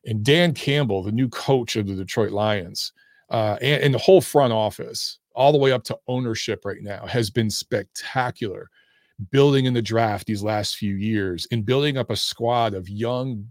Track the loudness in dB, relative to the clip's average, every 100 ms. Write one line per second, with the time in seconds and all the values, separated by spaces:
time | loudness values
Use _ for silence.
0 | -4 -2 4 6 4 0 0 0 0 -2
1 | -2 0 -2 -2 0 2 2 -4 -4 -6
2 | -4 -2 -2 0 0 0 -4 -10 -10 _
3 | _ _ _ -2 -2 0 0 2 2 2
4 | 6 6 6 2 4 2 0 -4 -10 -8
5 | -10 -12 _ 2 4 6 4 2 -4 -10
6 | -4 -4 -2 -4 -4 -6 -6 -10 -10 -12
7 | -4 -2 0 0 0 -2 -4 -6 -6 -12
8 | -6 -4 -4 -4 -8 -8 -14 _ _ _
9 | _ -14 0 4 6 6 2 0 0 0
10 | 0 -2 -4 -4 -2 -2 -4 -4 -4 -2
11 | -2 0 -2 -4 -4 -4 0 0 0 -2
12 | -4 -4 -4 -4 0 2 0 -2 -8 -6
13 | -4 -2 -4 -8 -12